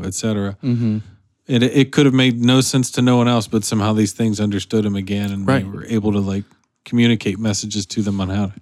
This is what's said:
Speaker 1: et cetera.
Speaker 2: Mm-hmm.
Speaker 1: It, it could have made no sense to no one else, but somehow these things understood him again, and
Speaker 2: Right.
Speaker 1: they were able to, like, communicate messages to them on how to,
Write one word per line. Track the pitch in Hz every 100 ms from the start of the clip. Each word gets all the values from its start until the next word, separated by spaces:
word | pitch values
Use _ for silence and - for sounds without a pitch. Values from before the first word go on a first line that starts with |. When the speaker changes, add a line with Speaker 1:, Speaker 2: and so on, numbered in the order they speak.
Speaker 1:
et | 90 95
cetera. | 113 104 101 98
Speaker 2:
Mm-hmm. | 135 120 117 107 - - _ _ -
Speaker 1:
It, | 123
it | 123 139 135
could | - 139
have | 131
made | 127 120
no | 120 131
sense | 127 135 123
to | -
no | 123 123
one | 120
else, | 120 101
but | 113
somehow | 101 110 104
these | 107 107
things | - 113 104
understood | 104 98 - 110 104
him | 98
again, | 95 101 101
and | 98 98
Speaker 2:
Right. | 135
Speaker 1:
they | 95
were | 98 -
able | 113 107
to, | 101
like, | 98 98 101 _ _ _ -
communicate | 120 117 110 104 95
messages | 110 98 107 104 95
to | -
them | 101 98
on | 92
how | 98 98
to, | -